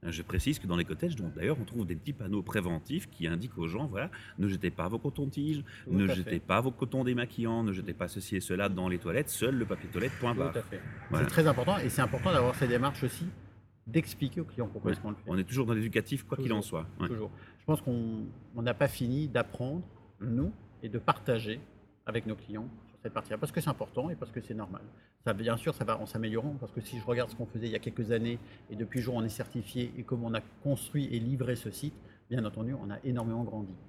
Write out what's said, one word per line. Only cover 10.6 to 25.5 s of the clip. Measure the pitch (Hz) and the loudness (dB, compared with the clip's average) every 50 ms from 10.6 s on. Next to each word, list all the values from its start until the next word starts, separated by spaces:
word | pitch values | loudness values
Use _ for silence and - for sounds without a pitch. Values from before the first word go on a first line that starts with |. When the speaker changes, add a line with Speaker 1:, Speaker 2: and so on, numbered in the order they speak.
Speaker 2:
fait. | 110 - - 92 - - - - - - | -4 -4 -8 -10 -10 -10 -10 -12 -6 -2
Speaker 1:
Voilà. | - 78 78 | 2 2 2
Speaker 2:
C'est | - | 4
très | - - 160 156 | 6 8 8 8
important | 139 110 123 143 196 202 | 8 6 4 4 4 4
et | 170 127 | 4 0
c'est | - - 131 | 4 4 4
important | 110 - 127 127 190 | 4 4 2 4 6
d'avoir | 175 147 123 123 123 | 6 6 6 6 4
ces | - 147 123 | 4 4 4
démarches | 120 120 123 143 143 - - | 4 4 4 2 2 2 0
aussi, | 123 - - 165 180 - - - - - - - - _ - _ - | -2 0 -2 -6 -6 -6 -8 -16 -18 -20 -20 -20 -20 _ -18 _ 2
d'expliquer | 113 160 160 - - - - 131 - 180 | 2 2 2 2 -2 -2 -2 -2 0 -2
aux | 160 | -6
clients | - - - 120 101 | -4 -2 -4 -4 -2
pourquoi | 101 110 98 107 | -2 0 2 2
Speaker 1:
Ouais. | 95 | 2
Speaker 2:
est-ce | 98 | 2
qu'on | 95 104 | 0 -6
le | 107 | -6
fait. | - - - | -6 -4 0
Speaker 1:
On | 87 95 | 2 2
est | 95 | 2
toujours | 87 123 131 131 | 2 2 2 4
dans | 113 117 | 4 4
l'éducatif, | 110 107 113 95 113 104 - 139 135 - | 2 2 4 2 2 2 2 -2 -4 -2
quoi | - - - | -4 -4 -2
qu'il | 135 120 113 | 0 2 2
en | 107 | 2
Speaker 2:
Toujours. | 104 | 0
Speaker 1:
soit. | - - 80 80 - - - | 0 -2 -4 -4 -4 -4 -2
Ouais. | 95 90 | -2 -2
Speaker 2:
Toujours. | 123 110 107 101 - - - - - - | 0 -2 -4 -6 -8 -12 -18 -20 -20 -12
Je | - | 0
pense | - 156 151 | 2 2 2
qu'on, | - - 123 120 117 113 113 110 107 - - - - - - | 2 0 0 0 0 0 -2 -4 -6 -6 -10 -14 -18 -12 -6
on | 120 | -2
n'a | 117 123 120 | 0 0 2
pas | - 147 135 | 4 4 2
fini | - - 131 120 127 139 156 147 | 4 2 0 2 2 2 0 2
d'apprendre, | 113 120 117 - - - 123 127 143 170 175 - - - - - - - | 2 2 2 2 -2 -6 -4 -2 -2 -4 -6 -8 -14 -20 -20 -20 -12 -6
nous, | 98 120 117 123 143 196 220 - - - - - - | -2 0 2 2 2 2 0 -4 -14 -20 -18 -10 -10
et | 113 | -4
de | 104 120 | -4 0
partager | - - - - - - 127 113 113 107 110 131 - - - - - - _ _ _ | 2 2 2 2 4 2 2 2 2 -2 -4 -6 -6 -14 -20 -20 -20 -20 _ _ _
avec | - 107 117 113 107 | -2 -2 -2 0 -2
nos | 110 | -4
clients | - - - 101 107 113 - - - - - | -6 -6 -8 -8 -6 -6 -8 -10 -14 -20 -20
sur | - - | -20 -10
cette | - 117 - | -10 -4 -4
partie-là, | 113 107 - 107 107 | -4 -4 -4 -4 -2
parce | - 143 | -2 -2
que | - - | 0 0
c'est | 156 - | 0 0
important | 139 - - - - 127 127 170 | 0 0 -2 -4 -2 -2 -2 -2
et | 175 | -2
parce | - - - | -4 -6 -8
que | - 127 | -6 -8
c'est | 113 - 117 | -6 -6 -6
normal. | 107 107 90 92 101 - - - - - _ _ _ _ | -6 -6 -6 -8 -12 -12 -14 -18 -20 -20 _ _ _ _
Ça, | 120 110 | 0 0
bien | 98 113 117 | 2 2 0